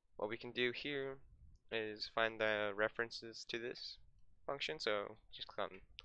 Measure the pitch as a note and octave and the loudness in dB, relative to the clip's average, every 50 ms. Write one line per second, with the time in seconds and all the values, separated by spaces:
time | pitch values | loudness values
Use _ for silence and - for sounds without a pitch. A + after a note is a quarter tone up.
0 | _ _ - - - G#2 A#2 - - B2 A2+ B2 B2 B2 A#2 - - D3 C#3+ C#3 | _ _ -4 -2 -2 -2 -2 -4 -6 -4 2 2 2 2 2 0 -4 -2 -2 -2
1 | C3+ C3+ C3+ C3+ - - - - - - - - _ - A2+ A2+ A2 G#2+ G#2+ G#2+ | -2 -4 -6 -8 -12 -18 -18 -20 -18 -20 -20 -20 _ -4 -2 0 0 -2 -2 -4
2 | - - - A2+ A2+ A2+ A2+ A2 A2 G#2+ G#2+ G#2 G#2 G#2 G2+ G#2 G#2+ A2 - - | -6 0 4 4 4 4 4 4 4 4 6 4 2 2 4 4 4 4 4 2
3 | A#2 A#2 - - A#2+ A2+ A2+ - - - - A#2 A#2 B2+ - - - - - - | 0 0 -2 -8 -10 -10 -10 -10 -6 -4 -4 -2 -2 -4 -4 -6 -8 -10 -10 -12
4 | - - - - - - - - - - C#3 C#3 - - D#3 D#3 - A2 G#2 G2+ | -18 -20 -20 -20 -20 -20 -20 -8 -4 -4 -2 -2 -2 -2 -2 0 2 4 4 4
5 | G#2 A2 A2 - - - - - - - - - G2 F#2+ F#2+ F#2+ - - - - | 2 -2 -8 -12 -16 -16 -10 -10 -10 -6 -2 -2 -2 -2 -4 -10 -14 -16 -16 -16